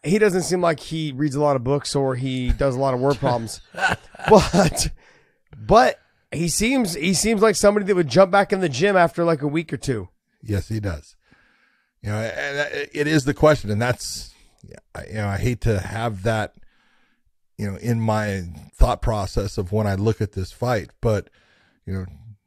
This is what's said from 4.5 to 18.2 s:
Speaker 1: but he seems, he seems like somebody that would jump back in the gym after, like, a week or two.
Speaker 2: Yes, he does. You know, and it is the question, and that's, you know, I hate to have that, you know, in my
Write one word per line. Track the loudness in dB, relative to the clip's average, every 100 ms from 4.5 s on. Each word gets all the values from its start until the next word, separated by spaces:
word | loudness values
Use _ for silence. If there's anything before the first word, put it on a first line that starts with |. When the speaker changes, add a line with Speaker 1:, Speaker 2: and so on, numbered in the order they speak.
| 2 2 0 -4 -6 _ _ _ _ _ -18
Speaker 1:
but | 4 6 6 0 _ _ _
he | -4 -2
seems, | 0 0 2 0
he | -2 0
seems | 0 2 4
like | 4 6
somebody | 4 4 0
that |
would | 0 2
jump | 4 6
back | 4 2
in | 0
the | -2
gym | 0 2 4
after, | 4 2
like, | 0 0
a | -2
week | -4 -4
or | -8
two. | -4 -4 -6 _ _ _
Speaker 2:
Yes, | -4 -4 -4
he | -6
does. | -6 -8 -12 _ _ _ _ _ _ _ _ _
You | -6
know, | -4
and | -4 -6 -6 -4 -4 -6 -8
it | -4 0
is | 2
the | 0
question, | 4 4 4 0
and | -2
that's, | -2 -2 -6 -12 -14 _ _ _
you | -20 -20 _ -20 -12
know, | -6 -4
I | -2
hate | -2 0
to | 0 0
have | -2 -6 -6 -2
that, | -2 -2 -4 -10 -20 _ _ _ _ _ _ _ _ -8
you | -8
know, | -6
in | -2 -2
my | 0 0